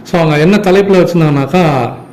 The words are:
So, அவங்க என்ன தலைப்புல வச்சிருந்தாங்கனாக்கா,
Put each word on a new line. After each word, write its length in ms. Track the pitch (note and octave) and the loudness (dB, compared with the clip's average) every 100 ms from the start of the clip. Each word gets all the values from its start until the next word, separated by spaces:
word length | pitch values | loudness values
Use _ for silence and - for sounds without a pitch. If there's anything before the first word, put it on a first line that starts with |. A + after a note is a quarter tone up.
So, 180 | - F3 | -6 -2
அவங்க 180 | D#3+ D3 | 0 2
என்ன 160 | D#3+ G#3 | 2 2
தலைப்புல 380 | F#3+ F#3+ G3 | 2 0 2
வச்சிருந்தாங்கனாக்கா, 1000 | F#3 E3+ F3 D#3 C#3 C3 F#3 E3 C3+ A#2+ - - | 2 2 0 0 0 -2 0 0 -2 -4 -10 -10